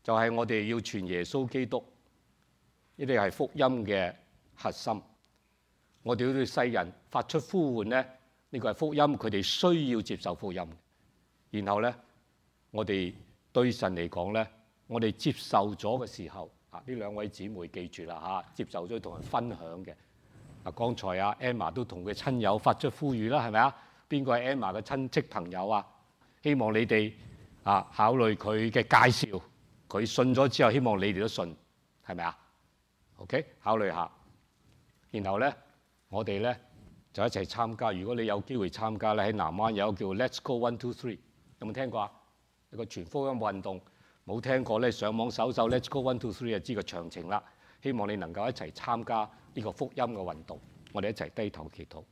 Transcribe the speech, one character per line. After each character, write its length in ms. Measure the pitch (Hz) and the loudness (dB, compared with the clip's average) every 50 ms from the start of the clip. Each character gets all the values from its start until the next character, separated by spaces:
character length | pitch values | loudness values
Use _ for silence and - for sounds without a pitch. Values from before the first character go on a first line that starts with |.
就 140 | _ - 113 | _ 2 4
係 180 | 110 113 117 117 | 4 4 4 2
我 120 | 117 117 | 0 0
哋 200 | 113 117 107 104 | 2 0 0 0
要 120 | 107 117 | 0 -2
傳 280 | 117 104 - - 101 92 | -2 -4 -4 -6 -6 -4
耶 180 | 90 90 87 87 | -2 -2 -2 -2
穌 240 | - - 135 131 | -2 -2 -2 -2
基 180 | 120 - 131 127 | -2 -2 -4 -2
督， 200 | 104 127 120 - - _ _ _ _ _ _ _ _ _ _ _ _ _ _ _ _ _ _ _ _ _ | -2 -2 -4 -4 -8 _ _ _ _ _ _ _ _ _ _ _ _ _ _ _ _ _ _ _ _ _
呢 100 | - 143 | -6 0
啲 140 | 127 131 113 | 2 4 4
係 120 | 101 95 | 4 2
福 200 | - - 147 - - | 2 -2 -4 -2 2
音 120 | 147 135 127 131 120 107 | 4 4 4 4 2 0
嘅 280 | 101 101 95 92 87 - - _ _ _ _ _ _ _ | 2 2 2 2 0 -4 -10 _ _ _ _ _ _ _
核 160 | - - 107 | -6 -4 -4
心。 300 | 98 - - 123 110 98 - - _ _ _ _ _ _ _ _ _ _ _ _ _ _ _ _ _ _ | -4 -4 -4 -4 -4 -4 -4 -16 _ _ _ _ _ _ _ _ _ _ _ _ _ _ _ _ _ _
我 160 | _ 113 123 | _ -2 0
哋 100 | 113 123 | 2 2
要 60 | 131 131 | 2 2
對 120 | 135 127 | 2 0
世 200 | 110 - - 123 | 0 2 0 2
人 260 | 123 113 98 87 87 - - _ | 2 2 0 -2 -2 -8 -18 _
發 160 | _ - 123 120 | _ -4 -4 -2
出 160 | - - 156 | 0 -2 -2
呼 380 | - - - 190 160 139 120 | -2 0 0 2 2 2 2
喚 100 | 113 101 | 0 0
呢， 180 | 107 123 131 127 127 - - _ _ _ _ _ _ | 2 2 2 0 0 -12 -20 _ _ _ _ _ _
呢 100 | - 127 | -8 -2
個 120 | 113 113 | -2 -2
係 20 | 104 | 0
福 200 | - 160 151 151 | 0 -2 0 4
音， 80 | 147 | 4
佢 280 | 147 147 139 110 - 110 | 4 4 4 0 -2 0
哋 120 | 104 98 | 0 0
需 500 | 95 - - - - 180 170 165 147 131 | 0 0 0 4 4 4 4 4 2 2
要 100 | 120 110 | 0 0
接 160 | 101 - 104 | 0 -4 -6
受 180 | 90 - 92 87 | -4 -4 -6 -6
福 160 | - - 98 | -4 -6 -6
音。 100 | 90 92 87 80 82 - _ _ _ _ _ _ _ _ _ _ _ _ _ _ | -6 -6 -6 -8 -10 -20 _ _ _ _ _ _ _ _ _ _ _ _ _ _
然 160 | - 104 101 | -4 -2 2
後 120 | 101 101 104 | 2 2 4
呢， 160 | 110 123 120 - - _ _ _ _ _ _ _ _ _ _ _ _ _ | 2 0 -2 -4 -18 _ _ _ _ _ _ _ _ _ _ _ _ _
我 140 | - 107 107 | -4 -4 0
哋 280 | 98 101 95 92 87 - - - - _ _ _ _ _ | 2 2 0 0 -2 -4 -10 -20 -20 _ _ _ _ _
對 180 | 127 127 123 | 4 4 4
神 240 | 110 - 113 95 92 | 2 0 -2 -2 0
嚟 140 | 85 85 82 | -2 -4 -4
講 240 | - 87 87 98 107 | -4 -4 -4 -2 0
呢， 120 | 110 110 - - _ _ _ _ _ _ | -2 -2 -2 -8 _ _ _ _ _ _
我 120 | - 117 117 | -6 -2 0
哋 100 | 113 110 101 | 0 0 -2
接 180 | - - 156 | 0 -2 -2
受 420 | 135 - - - - 107 98 104 101 | -2 -2 -4 2 4 4 4 2 -4
咗 320 | - - 104 120 131 123 | -4 -2 -2 -2 -2 -4
嘅 0 | |
時 220 | 104 - - 90 | -8 -10 -12 -14
候， 240 | 80 - 98 80 82 _ _ _ _ | -12 -12 -12 -14 -14 _ _ _ _
啊， 120 | - 87 131 | -18 -16 -12
呢 80 | 131 131 | -10 -8
兩 200 | 117 104 104 104 | -8 -8 -8 -6
位 140 | 104 107 104 | -6 -8 -8
姊 180 | - - - | -8 -10 -10
妹 180 | 104 110 92 85 80 | -10 -10 -10 -12 -10
記 180 | - 98 87 | -10 -10 -10
住 160 | 85 - - 85 | -10 -12 -12 -12
啦 400 | 82 85 80 80 92 95 92 85 | -10 -10 -10 -6 -4 -4 -4 -6
嚇， 60 | - - | -8 -10
接 120 | - 110 - | -10 -8 -6
受 160 | - 87 87 | -6 -8 -6
咗 140 | 90 117 113 | -6 -8 -8
同 140 | - 87 85 | -8 -10 -12
人 100 | 82 - | -10 -8
分 240 | - - 120 120 | -4 -2 -2 -2
享 380 | 120 101 82 85 82 82 90 95 | -2 -8 -10 -12 -12 -12 -12 -14
嘅。 80 | 92 80 _ _ _ _ _ _ - - - - - - - - | -14 -16 _ _ _ _ _ _ -20 -20 -20 -20 -20 -20 -12 -12
啊， 80 | 92 | -10
剛 220 | - - 117 120 120 | -4 -2 -2 -2 -2
才 240 | - - 95 90 92 | -2 -4 -2 0 2
啊， 180 | 98 101 107 - | 0 0 0 0
Emma 320 | 131 123 123 113 87 80 | -2 -2 -2 0 -2 -2
都 140 | 85 127 120 | -2 -4 -6
同 180 | - - 90 87 | -6 -8 -8 -6
佢 80 | 101 101 | -6 -6
親 240 | - - 143 131 120 | -4 -2 -2 0 2
友 180 | 107 98 101 | 4 4 4
發 160 | 107 - 135 110 | 6 4 4 4
出 160 | - - 135 | 4 0 -4
呼 240 | - - 151 143 131 | -2 -2 -2 0 0
籲 160 | 113 107 113 | 0 0 2
啦， 180 | 135 147 117 | 2 2 0
係 40 | 117 | 2
咪 80 | 104 110 | 4 6
啊？ 160 | 123 139 - - - - - - _ _ | 6 6 4 -2 -20 -20 -20 -20 _ _
邊 140 | 151 143 135 | -2 0 2
個 120 | 127 120 | 2 2
係 160 | 120 123 131 139 | 2 2 0 0
Emma 240 | 135 107 95 92 | 0 0 -2 -2
嘅 40 | 107 | -4
親 280 | 110 - 139 135 131 120 | -4 -4 -2 -2 -2 0
戚 120 | - 160 | 0 0
朋 280 | 135 - - 95 85 87 | 0 0 -6 -6 -6 -4
友 180 | 90 92 95 104 | -4 -4 0 2
啊？ 180 | 110 101 98 - - _ _ _ _ _ _ _ _ _ | 2 0 0 -4 -20 _ _ _ _ _ _ _ _ _
希 120 | - 151 147 | 0 2 4
望 180 | 131 113 110 107 | 4 4 4 4
你 120 | 110 120 | 4 4
哋， 280 | 101 117 110 107 107 - - - - - - - - - - - | 6 4 4 4 2 -4 -10 -20 -20 -20 -20 -20 -20 -20 -4 4
啊， 260 | 98 101 95 95 - - | 4 4 4 4 0 2
考 220 | - 107 113 127 | 4 4 6 6
慮 200 | 131 117 110 104 | 6 4 4 4
佢 340 | - - 104 110 107 110 113 | 2 0 0 0 2 0 2
嘅 140 | 104 127 110 | 2 2 4
介 480 | - - 113 117 127 117 - - 110 | 8 8 10 10 8 6 4 0 -2
紹， 100 | 98 90 - - _ _ - _ - - _ | -4 -8 -8 -10 _ _ -20 _ -20 -20 _
佢 180 | _ - 98 117 | _ -2 -2 0
信 300 | 110 - - 127 127 127 | 2 2 4 4 6 6
咗 140 | 127 139 131 | 6 6 4
之 160 | - - 139 | 6 6 6
後， 60 | 113 | 6
希 80 | 110 143 | 6 6
望 180 | 127 117 104 95 | 4 2 2 2
你 40 | 95 104 95 | 2 0 0
哋 80 | 90 | 0
都 60 | 107 113 | -2 -2
信， 260 | - - 92 85 78 - _ _ _ _ _ _ _ _ _ | -2 -4 -6 -6 -8 -16 _ _ _ _ _ _ _ _ _
係 80 | - 92 | -10 -8
咪 80 | 87 85 | -4 -4
啊？ 120 | 85 - - _ _ _ _ _ _ _ _ _ _ _ _ _ _ _ | -6 -6 -8 _ _ _ _ _ _ _ _ _ _ _ _ _ _ _
OK， 300 | - 98 - - 143 156 - - _ | -18 -8 -2 -2 -2 -2 -4 -16 _
考 160 | - 104 110 | 0 0 2
慮 100 | 110 104 | 2 2
下。 240 | 95 82 87 85 - - - - - - _ _ _ _ _ _ - - _ _ _ _ _ _ _ | 0 0 -2 -4 -6 -8 -20 -20 -20 -20 _ _ _ _ _ _ -20 -20 _ _ _ _ _ _ _
然 120 | - 110 98 | -6 -4 -2
後 140 | 95 98 104 | 0 0 2
呢， 140 | 127 143 - - - _ _ _ _ _ _ _ _ _ | 0 0 -2 -4 -18 _ _ _ _ _ _ _ _ _
我 160 | 95 101 110 | -6 -4 -2
哋 160 | 107 101 98 | -2 -2 0
呢， 140 | 110 123 123 120 - _ - - - - - - _ _ - | 0 -2 -2 -4 -10 _ -20 -20 -20 -20 -20 -20 _ _ -4
就 100 | - 104 | -2 -2
一 40 | |
齊 180 | 123 - 98 95 | 0 0 -2 -4
參 300 | - - 113 117 113 110 | -4 -2 -2 -2 -2 -2
加。 160 | 104 123 110 | -2 -2 -2
如 140 | 98 90 92 | 0 -2 -4
果 100 | 110 123 | -4 -2
你 100 | 117 113 | -2 0
有 160 | 110 101 101 | 0 0 -2
機 160 | - - 131 | -2 -4 -2
會 120 | 120 98 87 | -2 -2 -2
參 280 | - 107 110 110 110 | -2 -4 -4 -4 -2
加 160 | 101 113 110 107 | 0 0 2 2
呢， 100 | 107 98 | 4 2
喺 80 | 107 107 | 2 2
南 200 | 104 85 78 82 | 0 0 -2 0
灣 180 | 98 107 113 | 0 0 2
有 180 | 110 98 98 110 | 2 2 2 0
一 20 | |
個 60 | 104 | 0
叫 80 | 90 110 95 95 104 127 | -2 -2 -4 0 0 -2
Let's 120 | 127 - - | -2 -2 -6
Go 180 | _ - 131 120 | _ -4 -2 0
One 180 | 120 120 120 | 0 0 -2
Two 160 | 107 123 120 120 | -2 -6 -8 -8
Three， 240 | - - 123 101 - _ _ _ _ _ - - _ | -6 -8 -8 -8 -10 _ _ _ _ _ -20 -16 _
有 80 | 120 | -10
冇 60 | 110 104 | -8 -6
聽 160 | 127 135 123 | -6 -6 -4
過 120 | 104 113 | -2 -2
啊？ 100 | 101 104 - - _ _ _ _ _ _ _ _ _ _ | -4 -4 -6 -20 _ _ _ _ _ _ _ _ _ _
有 60 | - | -10
個 80 | 104 113 | -10 -10
全 200 | 107 - - 87 | -8 -8 -12 -10
福 200 | 85 - 143 139 | -6 -4 -2 -2
音 60 | 135 131 | -2 -2
運 280 | 117 110 104 98 98 | 0 -2 -2 -2 -2
動， 200 | 92 104 95 92 - - _ _ - _ _ _ _ | -6 -8 -8 -8 -12 -18 _ _ -20 _ _ _ _
冇 160 | - 101 117 | -6 -6 -4
聽 220 | 107 127 131 131 123 | 0 2 2 2 2
過 160 | - 110 110 | 2 2 2
呢， 120 | 127 123 | 2 2
上 240 | 107 - 104 107 110 | 2 0 -2 0 0
網 160 | 113 117 123 | 0 -2 -2
搜 200 | 110 - 113 127 | 0 0 0 0
搜 180 | 120 - 113 113 | 2 2 2 2
Let's 200 | 127 127 123 - | 2 0 -2 -2
Go 100 | - 139 127 | -4 -2 0
One 160 | 131 127 120 | 0 -2 -2
Two 120 | - 113 98 | -4 -6 -6
Three 180 | - 120 117 | -6 -4 -4
就 80 | 110 95 | -4 -4
知 160 | - - 120 | -2 -4 -4
個 60 | 101 | -4
詳 280 | 95 - - 87 85 82 | -4 -6 -8 -10 -10 -10
情 180 | - 90 82 87 | -12 -12 -6 -4
啦。 120 | 101 104 - - _ _ _ - - _ | -4 -4 -4 -8 _ _ _ -20 -20 _
希 100 | - 135 135 | -6 -4 -2
望 160 | 113 104 101 | -2 -2 -2
你 60 | 107 | -2
能 160 | 101 90 80 85 | -4 -6 -6 -6
夠 160 | 98 104 127 | -4 -4 -4
一 20 | 123 | -4
齊 160 | - - 80 | -6 -10 -12
參 300 | - - - 127 120 117 113 | -12 -10 -4 -4 -2 -2 -2
加 260 | - 117 110 107 - - - - - - | -2 -2 -2 -2 -4 -8 -20 -20 -12 -10
呢 80 | - | -6
個 100 | 107 104 | -6 -6
福 200 | 92 - 143 120 - | -6 -6 -8 -6 -2
音 80 | 135 123 | -2 -2
嘅 100 | 117 117 | -2 -2
運 300 | 101 92 87 78 78 82 | -6 -6 -8 -8 -10 -12
動， 160 | - 85 73 - - - - - - | -14 -16 -16 -16 -20 -20 -20 -20 -8
我 100 | - 101 | -6 -4
哋 80 | 95 - | -4 -4
一 40 | 107 | -4
齊 160 | - 95 78 | -4 -8 -6
低 200 | - - 107 101 | -4 -4 -4 -4
頭 200 | - 78 78 78 - | -6 -10 -14 -14 -14
祈 120 | - 82 | -18 -18
禱。 180 | - - 80 - _ | -16 -18 -20 -20 _